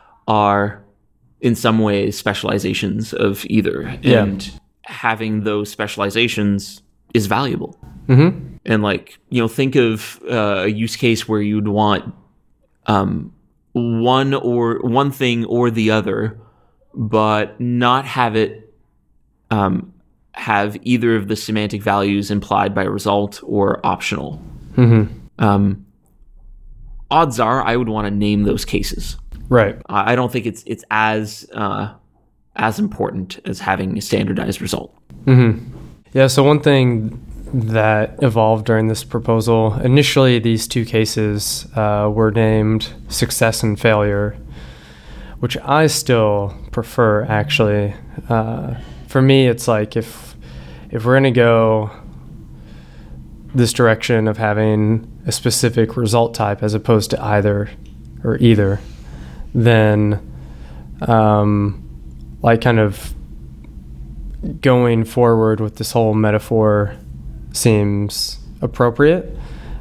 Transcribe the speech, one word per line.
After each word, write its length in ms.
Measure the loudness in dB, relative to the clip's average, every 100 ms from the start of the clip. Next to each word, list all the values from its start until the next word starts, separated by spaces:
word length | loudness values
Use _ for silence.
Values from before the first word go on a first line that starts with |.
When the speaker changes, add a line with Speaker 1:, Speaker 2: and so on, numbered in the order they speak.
| _ _ 0
Speaker 1:
are 560 | 2 4 2 0 -6 -18 _ _ _ _ _
in 140 | -2
some 260 | 0 2 2
ways 360 | 2 0 -2 -2
specializations 960 | -4 -4 -2 -2 -2 -2 -4 -4 -6
of 320 | -2 -2 -2 -2
either. 520 | 0 0 -2 -8 -2
Speaker 2:
Yeah. 220 | 2 2
Speaker 1:
And 380 | 2 -4 -10 -16 _ _
having 600 | -20 -6 -4 -2 -2 -2
those 280 | -2 -2 -4
specializations 1120 | -6 -6 -4 -2 0 -2 0 0 0 -4 -16 _ _ _
is 140 | -2 0
valuable. 500 | -2 -2 -4 -8 -14 -20 -8 2
Speaker 2:
Mm-hmm. 480 | 6 4 2 -10 -10
Speaker 1:
And, 180 | -2 0
like, 360 | 0 -2 -6 -20 -4
you 120 | -2
know, 60 | 0
think 260 | 0 0 2
of, 440 | 2 0 -8 -14 -6
uh, 320 | -2 0 0
a 40 | -2
use 280 | -2 -4 0
case 320 | 0 0 0
where 120 | -2
you'd 280 | 0 -2 0
want, 460 | 2 2 0 -4 -14 _ _ _ _ _ _ -2
um, 460 | 0 0 -4 -8 -18 _ _ _
one 640 | -4 -2 0 2 2 2
or, 440 | -2 0 0 0 -2
one 280 | 0 0 0
thing 340 | 0 -2 0
or 260 | 0 0 0
the 200 | 2 2
other, 480 | 2 0 -2 -4 -8 -20 _ _ _ _
but 680 | -8 -2 2 2 0 -2 -4
not 440 | -2 0 2 2
have 320 | 0 -2 0 0
it 260 | -2 -4 -20 _ _ _ _ _ _ _ -4
um, 420 | 0 2 0 -6 -18 _ _ _
have 440 | -10 -2 0 -2 -4
either 340 | -2 0 2 0
of 120 | 0
the 80 | -6
semantic 460 | -4 -2 -2 -2
values 480 | 0 0 2 0 0
implied 440 | -4 0 0 0
by 100 | -2
result 560 | -2 -2 0 0 -2 -8
or 420 | -4 0 0 0 -2
optional. 540 | -4 -4 -6 -8 -12 -16 -18 -4 4
Speaker 2:
Mm-hmm. 280 | 6 6 2 -4 -14 -2
Speaker 1:
Um, 480 | 2 4 2 -2 -10 _ _ _ -20 -20 -20 -20 -20 -20 -18 -14 0
odds 280 | 2 2 2
are 220 | 0 2
I 140 | 0 0
would 120 | 0
wanna 220 | -2 -2
name 320 | 0 2 2
those 200 | 2 0
cases. 520 | -2 -4 -4 -6 -8 -10 -14 -12 2
Speaker 2:
Right. 280 | 4 4 -2 -6
Speaker 1:
I, 240 | -2 0
I 40 | 0
don't 140 | 0
think 140 | -2 -4
it's, 160 | -8 -10
it's 180 | -10 -4
as, 580 | 0 2 0 -4 -10 -14
uh, 400 | -6 -4 -4 -8 -10 _ _ _ _ _ -2
as 220 | -2 0
important 600 | -4 -4 -6 -6 -10 -12
as 160 | -12 -6
having 360 | -4 -4 -4 -6
a 40 |
standardized 600 | -2 -2 0 -2 -4 -6
result. 340 | -6 -6 -8 _ -20 -4
Speaker 2:
Mm-hmm. 500 | 4 6 4 2 -6 -16 -18 -20 _
Yeah, 140 | 2 4
so 160 | 6
one 180 | 4 4
thing 600 | 4 4 4 2 -4 -8 -14 -16 -6
that 680 | -4 0 2 4 2 0 0
evolved 440 | 0 4 4 2 2
during 220 | 2 2
this 160 | -2
proposal, 720 | -4 -4 0 0 2 2 2 2
initially 580 | 4 4 4 4 4 4
these 260 | 2 0 -2
two 180 | -4
cases, 840 | 0 0 0 0 0 -2 -4 -8 -6 -2
uh, 340 | 0 2 0
were 180 | 2 2
named 600 | 4 4 4 2 0 -2 -12 -10
success 540 | -4 -2 2 0 2
and 160 | -2 2
failure, 580 | 2 4 2 0 -2 -6 -14 -18 -18 -20 -20 -20 -20 -18 -16 -6
which 180 | -6 -4
I 280 | 0 2 4
still 680 | 2 0 2 2 0 -2 -8 -8
prefer, 520 | -8 -4 2 2 2
actually. 680 | 0 -2 0 2 2 2 -2 -6 -14 -10 -2
Uh, 460 | 0 0 -4 -6 -8 -10 -16 -2
for 160 | 2
me, 240 | 6 6 6
it's 220 | 2 0
like 280 | 0 0 -4
if, 380 | -6 -10 -18 -18 -18 -18 -18 -18 -10
if 140 | -4
we're 100 | 2
gonna 160 | 4 6
go 600 | 6 6 6 4 2 -2 -8 -18 -18 -18 -20 -18 -20 -20 -20 -20 -20 -18 -18 -18 -18 -4
this 180 | 0 2
direction 540 | 4 4 4 0 0 0
of 120 | 0
having 720 | 0 2 2 2 2 0 -4 -10 -6
a 60 |
specific 640 | -4 -2 0 0 2 0 0
result 380 | 2 2 2
type 280 | 0 -2 0
as 120 | -2
opposed 360 | 0 2 2 2
to 120 | -4
either 460 | 0 2 2 0 -2 -10 -18 -20 -18 -8
or 120 | -4 2
either, 420 | 4 4 2 -2 -6 -16 -16 -16 -14 -14 -6
then, 640 | 2 4 6 6 4 2 -2 -6 -16 -16 -18 -18 -16 -16 -6
um, 800 | 2 4 6 4 4 2 0 -4 -12 -16 -18 -18 -18 0
like, 180 | 2 4
kind 180 | 4 4
of 360 | 2 0 -10 -12 -14 -16 -16 -18 -18 -18 -16 -16 -14 -12 -12 -10 -10 0
going 440 | 4 4 4 2
forward 560 | 0 2 4 4 4 2
with 160 | -2 -6
this 160 | -2
whole 200 | 2 2
metaphor 800 | 2 2 2 0 2 4 4 0 -4 -14 -14 -14 -14 -10
seems 840 | 0 2 4 2 0 -4 -4 -6 -8 -16 -8
appropriate. 720 | -4 0 0 4 4 4 -2 -12 -12 -14 -12 -12